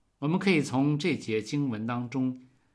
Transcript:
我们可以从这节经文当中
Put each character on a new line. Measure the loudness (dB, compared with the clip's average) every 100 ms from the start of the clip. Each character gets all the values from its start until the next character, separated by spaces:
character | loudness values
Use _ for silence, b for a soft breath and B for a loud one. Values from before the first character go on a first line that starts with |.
| _ -4
我 | 0
们 | 2
可 | 4
以 | 2
从 | 2 2 2 2
这 | 0 -2
节 | -2 -2
经 | -2 -2 -2
文 | -4 -4
当 | -4 -4
中 | -2 -2 -2 B B B